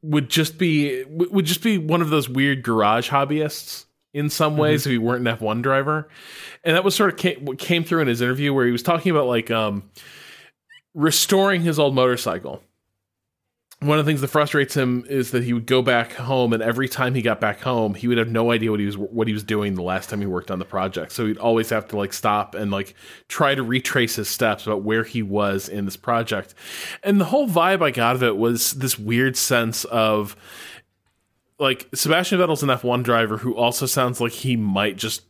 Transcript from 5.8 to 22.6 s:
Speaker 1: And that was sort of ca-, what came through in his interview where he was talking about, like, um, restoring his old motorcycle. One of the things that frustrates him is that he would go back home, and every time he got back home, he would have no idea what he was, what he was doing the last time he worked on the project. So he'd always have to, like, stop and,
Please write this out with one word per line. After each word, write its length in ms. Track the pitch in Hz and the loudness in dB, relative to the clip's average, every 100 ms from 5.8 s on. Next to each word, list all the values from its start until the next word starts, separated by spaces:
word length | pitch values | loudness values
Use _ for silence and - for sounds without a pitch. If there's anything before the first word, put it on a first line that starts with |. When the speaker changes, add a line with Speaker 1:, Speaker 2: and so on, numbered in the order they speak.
| 139 156 151 - - - - - | 0 -2 -4 -16 -20 -18 -18 -6
Speaker 1:
And 120 | 165 165 | 0 2
that 80 | |
was 120 | 190 - | 2 2
sort 160 | 202 | 2
of 60 | - | 2
ca-, 180 | 180 139 | -2 -2
what 160 | 139 131 | -8 -8
came 240 | - 170 | -2 -2
through 180 | 165 170 | 0 0
in 60 | 143 | 2
his 140 | 117 | 2
interview 320 | 123 127 143 | 0 0 0
where 120 | 135 123 | 2 2
he 60 | |
was 100 | 120 | 0
talking 280 | - 170 185 | 0 0 2
about, 160 | 156 131 | 2 2
like, 240 | 120 110 | 0 0
um, 320 | 113 107 101 98 - - - - - - _ _ - _ | -2 0 -4 -8 -20 -20 -20 -20 -20 -20 _ _ -20 _
restoring 680 | - 156 156 - 196 196 185 | 0 0 2 2 4 4 2
his 180 | 170 151 | 0 2
old 160 | 143 135 | 2 4
motorcycle. 680 | 127 120 120 87 67 69 _ _ _ _ _ _ _ _ _ _ _ - | 2 2 -2 -6 -8 -14 _ _ _ _ _ _ _ _ _ _ _ -6
One 160 | 143 151 | 2 2
of 60 | 147 | 2
the 40 | |
things 100 | 151 | 0
that 80 | 135 | 0
frustrates 480 | 151 147 151 135 147 | 0 2 2 0 0
him 300 | 127 123 123 | 0 0 -2
is 240 | 139 127 | -2 0
that 100 | 127 123 | -2 0
he 80 | |
would 120 | 120 117 | -2 2
go 160 | 131 | 2
back 300 | 123 120 113 | 4 2 0
home, 380 | - 127 135 120 | -6 -2 2 2
and 100 | 113 | 2
every 280 | 110 120 127 | 0 0 -2
time 260 | - 127 131 | -2 -2 0
he 60 | |
got 180 | 117 107 | 0 0
back 220 | 107 104 | -2 -2
home, 320 | 135 123 110 | -2 0 0
he 160 | 95 120 | 0 0
would 80 | 117 | 0
have 100 | 113 | 2
no 240 | 113 117 | 2 2
idea 200 | 117 113 | 2 2
what 100 | 107 | 0
he 40 | 101 | -2
was, 120 | 101 | -4
what 300 | 101 113 113 | -6 -2 0
he 60 | |
was 100 | 107 | -2
doing 320 | 104 107 104 95 | -2 0 0 -2
the 60 | |
last 260 | 90 92 - | -2 -4 -4
time 100 | 104 | -6
he 60 | 101 | -4
worked 260 | 90 - | -4 -4
on 80 | 92 | -8
the 60 | 90 | -6
project. 480 | 98 95 90 78 | -4 -4 -4 -10
So 120 | - 110 | -4 -2
he'd 100 | 104 | 0
always 320 | 117 113 110 | 2 2 2
have 180 | 113 104 | -2 -4
to, 80 | 104 | -4
like, 140 | 101 | -4
stop 440 | - 110 104 101 | -2 0 0 -2
and, 160 | - | -6